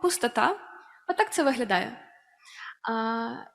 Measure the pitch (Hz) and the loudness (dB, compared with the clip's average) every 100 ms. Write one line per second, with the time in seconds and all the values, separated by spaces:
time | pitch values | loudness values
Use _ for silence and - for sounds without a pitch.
0 | 359 - 240 226 233 403 - - - - | 0 2 0 2 2 2 -6 -20 -20 -8
1 | - 359 427 - 285 247 233 180 - 240 | -2 0 2 2 2 2 2 0 0 -6
2 | - - _ _ - - - - - 226 | -18 -20 _ _ -20 -18 -16 -10 -4 -2
3 | 226 226 226 240 - | -2 -2 -4 -8 -14